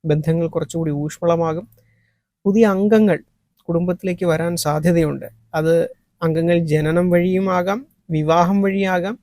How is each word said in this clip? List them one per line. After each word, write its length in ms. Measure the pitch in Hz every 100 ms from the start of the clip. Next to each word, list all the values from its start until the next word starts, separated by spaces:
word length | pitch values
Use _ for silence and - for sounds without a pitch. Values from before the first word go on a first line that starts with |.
| 160
ബന്ധങ്ങൾ 420 | 151 156 165 165
കുറച്ചുകൂടി 440 | 165 156 165 160
ഊഷ്മളമാകും. 760 | 143 151 - 170 170 165 160 220 _ _ _ _ _ _ _ 196
പുതിയ 200 | 202 220
അംഗങ്ങൾ 520 | 190 208 220 214 165 - _ _ _ -
കുടുംബത്തിലേക്ക് 580 | 170 180 175 185 175 180
വരാൻ 300 | 160 165 170
സാധ്യതയുണ്ട്. 720 | 151 151 160 170 156 139 - _ _
അത് 200 | 160 160 165 170 - _ _ 165
അംഗങ്ങൾ 340 | 160 165 175
ജനനം 500 | 160 151 151 170 180
വഴിയുമാകാം, 800 | 175 180 185 190 180 180 208 277 _ -
വിവാഹം 520 | 156 151 165 175 196
വഴിയാകാം 580 | 196 196 190 180 180 240